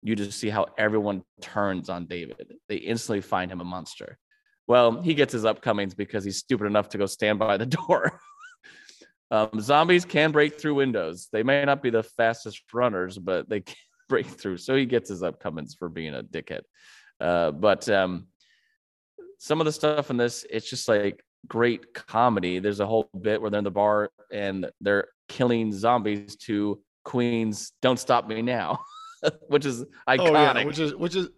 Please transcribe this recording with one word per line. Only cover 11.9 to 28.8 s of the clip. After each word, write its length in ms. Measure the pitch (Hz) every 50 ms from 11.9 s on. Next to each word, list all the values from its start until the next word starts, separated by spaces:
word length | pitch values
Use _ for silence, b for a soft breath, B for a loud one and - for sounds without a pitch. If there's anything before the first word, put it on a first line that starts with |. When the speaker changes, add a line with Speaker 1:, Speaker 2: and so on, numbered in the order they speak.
Speaker 1:
the 140 | 113 113 110
fastest 580 | - _ - 117 113 113 - - 110 104 - _ _ -
runners, 460 | 117 123 123 107 92 92 92 95 101
but 300 | 87 90 92 87 - -
they 140 | 110 104 90
can 120 | - - - _ _ _
<laughs> 160 | _ _ _
break 180 | 131 - -
through. 320 | 127 - - - 196 92 87
So 180 | - - 135
he 100 | 139 135
gets 220 | 117 123 117 110 -
his 140 | 101 87 90
upcomings 540 | 87 78 _ - 90 80 80 76 - -
for 120 | _ 90 87
being 260 | 82 85 80 78 71
a 80 | 64 55
dickhead. 400 | - - 80 76 - - - - _ b b b b b b b b b _
Uh, 300 | - 80 87 87 85 78
but, 380 | 73 73 95 107 95 92 - -
um, 400 | 107 98 95 92 90 87 92 _ _ _ _ _ _ _ _ _ _ _ _ _ _ _ _ _ _ - - - - _
some 220 | - - 151 160
of 40 | 160
the 80 | 156 151
stuff 380 | - - 151 151 151 143 -
in 60 | 135
this, 300 | 120 120 120 117 - - -
it's 220 | - 110 - -
just, 160 | - 123 -
like, 380 | - 113 104 104 101 - _ _ _ _ _ _ -
great 440 | - 113 117 120 117 - - _ _
comedy. 680 | - - - - 110 120 123 117 98 90 90 90 92
There's 180 | 92 104 101 98
a 80 | 104
whole 240 | 98 113 113 110 _ _ 95
bit 220 | 90 107 107 107 113
where 80 | 107
they're 80 | 101 104
in 60 | 101
the 60 | 101 90
bar 400 | 101 101 104 107 104 104 98 _ _ - _ 101
and 380 | 104 101 98 95 95 92 - - _
they're 280 | - 98 101 101 - - _ _ _ _
killing 440 | - - 127 123 120 117 113 110 104
zombies 640 | 98 101 117 123 120 104 107 104 101 101 101 101
to 440 | _ - - 110 101 104 104 101 101 _ _ _ _ _
Queen's 680 | - - 123 120 120 120 117 113 110 104 101 - - _ _ -
"Don't 160 | 127 127 117
Stop 300 | - - 131 120 - 113
Me 140 | 110 110 113
Now," 420 | 120 127 117 95 78 104 -